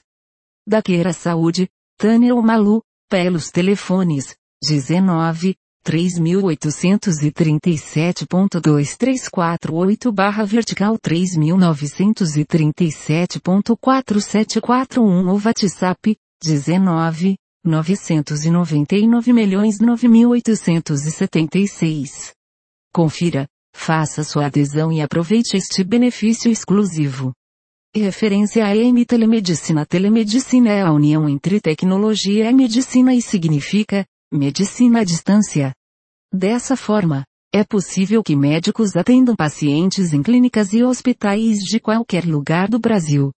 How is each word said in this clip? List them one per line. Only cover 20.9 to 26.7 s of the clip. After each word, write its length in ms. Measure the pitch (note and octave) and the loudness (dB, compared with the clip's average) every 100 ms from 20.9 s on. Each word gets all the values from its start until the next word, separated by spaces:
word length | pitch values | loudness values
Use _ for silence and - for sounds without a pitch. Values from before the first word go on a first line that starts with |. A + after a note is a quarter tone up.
| C#3+ D3 | -4 -4
e 60 | |
setenta 480 | - F#3+ E3+ D#3+ F#3 | -4 -2 0 0 0
e 80 | G3+ | -2
seis. 640 | - E3 D#3 C#3+ - - - _ _ _ _ _ | -2 -4 -4 -8 -12 -20 -20 _ _ _ _ _
Confira, 520 | - D#3+ - F3 C#3 C3+ _ _ | -2 0 0 -2 -2 -6 _ _
faça 520 | - - D#3+ D#3 - | -10 -4 -2 -2 -6
sua 240 | D3+ D3+ C#3+ | -6 -2 -2
adesão 440 | D3 C#3 D3 D#3+ | 0 0 0 -2
e 100 | D#3+ | -2
aproveite 540 | D3+ E3 E3+ A3+ A#3 G3 | -2 -4 0 0 0 -2
este 280 | - - | -4 -4
benefício 680 | F#3+ A#3+ B3 - G#3 A3+ A#3+ | 0 2 0 0 -2 0 0
exclusivo. 840 | A3 - | 0 0